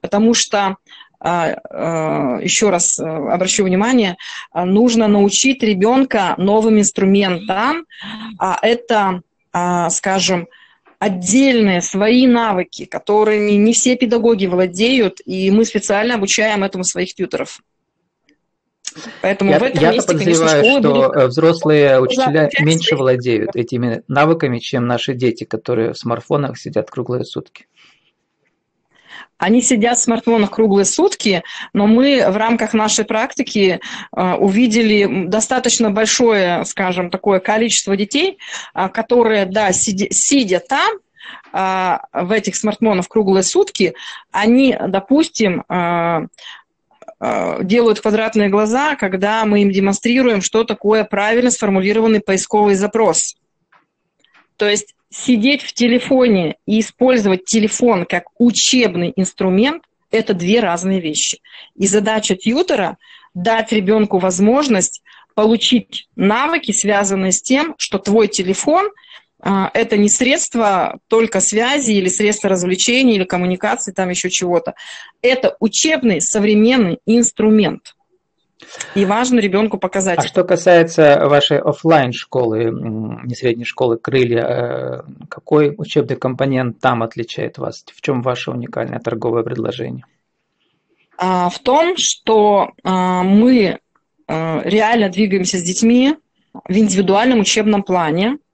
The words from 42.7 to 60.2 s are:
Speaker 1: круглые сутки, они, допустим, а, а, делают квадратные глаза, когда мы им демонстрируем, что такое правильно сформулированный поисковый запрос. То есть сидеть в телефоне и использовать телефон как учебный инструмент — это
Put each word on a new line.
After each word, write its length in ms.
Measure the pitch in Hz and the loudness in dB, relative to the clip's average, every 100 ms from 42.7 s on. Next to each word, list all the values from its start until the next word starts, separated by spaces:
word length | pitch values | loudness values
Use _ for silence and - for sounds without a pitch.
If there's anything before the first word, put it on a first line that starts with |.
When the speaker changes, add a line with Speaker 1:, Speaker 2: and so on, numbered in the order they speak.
| 208 226 190 185 | 0 0 0 0
Speaker 1:
круглые 360 | 226 196 190 | 0 2 2
сутки, 500 | 190 349 403 - 180 - - - _ | 2 0 0 0 -2 -2 -16 -18 _
они, 460 | - 214 247 269 220 - | -2 2 4 4 0 -2
допустим, 760 | 190 - 277 330 - 214 190 - | -4 0 0 0 0 -2 -2 -4
а, 560 | 180 170 175 170 165 170 _ - - _ _ _ _ - - | -4 -2 -2 0 -2 -4 _ -20 -20 _ _ _ _ -20 -8
а, 420 | 113 110 90 - | -4 -2 -4 -4
делают 360 | 185 233 233 208 | 0 2 2 2
квадратные 500 | 220 214 220 220 208 | 0 0 0 0 2
глаза, 460 | 202 214 240 302 277 | 2 0 0 -2 -2
когда 500 | 196 185 196 220 220 | -4 -2 -2 0 2
мы 160 | 208 | 2
им 100 | 202 | 2
демонстрируем, 680 | 196 196 196 233 247 247 208 | 2 0 -2 0 2 2 0
что 220 | 185 220 | 0 -2
такое 400 | 226 208 202 220 | -2 -2 0 0
правильно 480 | 214 - 208 233 247 | 0 -2 0 0 0
сформулированный 680 | 240 208 190 190 214 226 214 | 0 0 0 0 0 2 2
поисковый 540 | 208 190 - 208 208 | 0 -4 0 0 2
запрос. 640 | 196 202 226 220 320 - - _ _ _ _ _ _ _ _ _ _ _ _ | 2 0 0 2 0 -4 -10 _ _ _ _ _ _ _ _ _ _ _ _
То 100 | 208 | -2
есть 280 | 208 - _ _ | -2 -6 _ _
сидеть 500 | - - 240 233 285 | -10 0 2 2 0
в 120 | - | -4
телефоне 840 | - 240 240 - 262 247 196 160 - - | -2 2 2 2 2 4 2 0 -6 -2
и 140 | 214 | -2
использовать 640 | 220 _ 254 254 202 180 - | -2 _ 2 2 2 0 0
телефон 600 | 226 208 - 240 208 175 | 0 0 0 2 2 0
как 180 | 180 - _ | -6 -6 _
учебный 720 | 240 202 - 254 226 170 170 - | 0 2 0 2 2 0 -4 -2
инструмент — 680 | 185 - 190 185 254 330 _ _ _ | -4 -2 0 2 0 -2 _ _ _
это 220 | 220 | -4